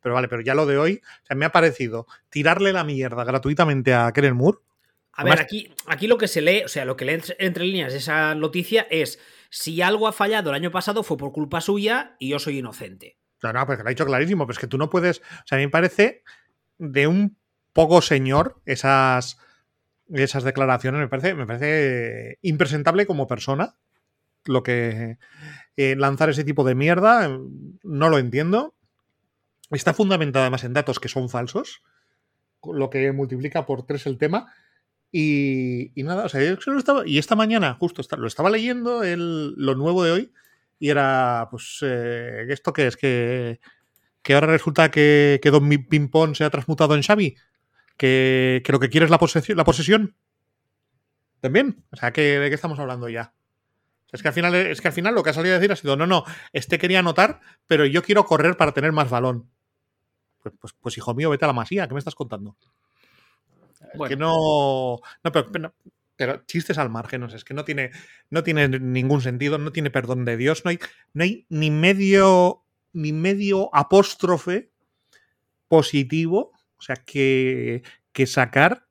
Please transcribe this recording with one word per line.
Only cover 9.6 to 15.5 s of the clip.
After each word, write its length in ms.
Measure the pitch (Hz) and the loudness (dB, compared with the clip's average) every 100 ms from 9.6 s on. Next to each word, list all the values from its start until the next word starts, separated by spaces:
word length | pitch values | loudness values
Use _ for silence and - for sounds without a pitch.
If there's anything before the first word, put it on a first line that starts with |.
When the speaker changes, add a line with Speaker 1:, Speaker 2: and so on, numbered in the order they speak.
| - 165 | -8 -2
Speaker 2:
algo 260 | 180 208 220 | 0 2 -2
ha 40 | |
fallado 380 | 214 202 220 170 | 0 -2 0 -2
el 60 | 143 | -4
año 140 | 175 | -4
pasado 320 | 175 180 208 | -4 -4 -4
fue 140 | 208 139 | -4 -6
por 160 | 139 | -6
culpa 280 | 143 147 170 | -8 -6 -6
suya 560 | - 202 208 240 294 _ | -2 -2 0 -2 -6 _
y 120 | 131 | -6
yo 80 | 143 | -6
soy 200 | 147 139 | -4 -6
inocente". 600 | 123 - 104 95 - _ _ _ | -8 -12 -18 -18 -20 _ _ _
Speaker 1:
No, 100 | 117 | -6
no, 140 | 117 135 | -4 -2
pero 100 | 123 | -4
que 40 | |
lo 60 | 110 | -4
ha 20 | |
dicho 160 | 127 143 | -4 -2
clarísimo, 400 | 127 160 190 131 | 0 0 -2 -4
pero 80 | |
es 40 | 120 | -6
que 80 | 120 | -6
tú 120 | 131 | -4
no 100 | 151 | -2
puedes, 300 | 185 175 165 | 0 0 -2
o 280 | - - | -10 -20
sea, 100 | - | -4